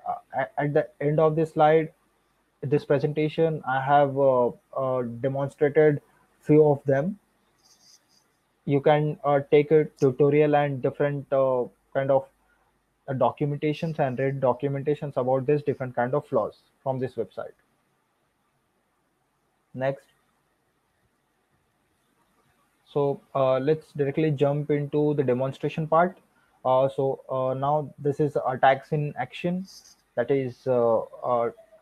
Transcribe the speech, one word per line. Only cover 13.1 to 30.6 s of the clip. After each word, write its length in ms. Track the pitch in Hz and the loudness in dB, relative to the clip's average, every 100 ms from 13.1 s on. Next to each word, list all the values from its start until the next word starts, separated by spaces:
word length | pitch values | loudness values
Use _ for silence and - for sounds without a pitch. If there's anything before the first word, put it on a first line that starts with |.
documentations 840 | 127 - - 147 143 151 147 165 156 | 0 0 0 -4 -2 -4 -4 -6 -4
and 180 | 139 123 | -4 -2
read 220 | 135 139 | -4 0
documentations 760 | 131 123 139 139 147 147 147 139 | -2 0 -4 -4 -4 -4 -4 -4
about 300 | 127 135 127 | -2 0 0
this 160 | 147 | -2
different 320 | 143 123 127 | -2 -6 -6
kind 180 | 123 123 | -4 -2
of 140 | 143 - | -4 -2
flaws 300 | 123 92 - _ _ | -2 -4 -8 _ _
from 160 | 135 131 | -8 -6
this 140 | 127 | -6
website. 400 | 117 98 113 104 - _ _ _ _ _ _ _ _ _ _ _ _ _ _ _ _ _ _ _ _ _ | -6 -10 -12 -16 -18 _ _ _ _ _ _ _ _ _ _ _ _ _ _ _ _ _ _ _ _ _
Next. 320 | 127 135 135 _ _ _ _ _ _ _ _ _ _ _ _ _ _ _ _ _ _ _ _ _ _ _ _ _ _ _ _ _ | -6 -4 -4 _ _ _ _ _ _ _ _ _ _ _ _ _ _ _ _ _ _ _ _ _ _ _ _ _ _ _ _ _
So, 260 | 147 143 135 _ | -2 -2 -4 _
uh, 240 | 139 131 131 | 0 2 2
let's 340 | 139 156 - | 0 -2 -4
directly 360 | 147 135 160 156 | -6 -2 0 0
jump 400 | 139 143 147 147 | 0 0 0 -2
into 460 | 147 143 151 151 | -4 -2 0 0
the 80 | 147 | 0
demonstration 640 | 127 123 135 - 147 - 156 | 0 0 -2 -4 -6 -6 0
part. 300 | 160 185 - _ _ _ _ | 2 2 -2 _ _ _ _
Uh, 240 | 127 131 135 | 0 2 2
so, 320 | 143 135 - - | 0 -4 -4 -6
uh, 280 | 131 131 | -4 -4
now 360 | 131 139 151 139 - | -4 -2 -2 -4 -6
this 220 | 143 135 | -4 -2
is 180 | 147 147 123 | -2 -2 -4
attacks 440 | 131 135 135 - | 2 2 2 -2
in 240 | 147 147 - | -6 -4 -8
action. 480 | 123 - 175 180 190 - - _ _ | -12 -6 -6 -6 -8 -18 -20 _ _
That 160 | 120 120 | -6 0
is, 360 | 139 127 - | 0 -2 -6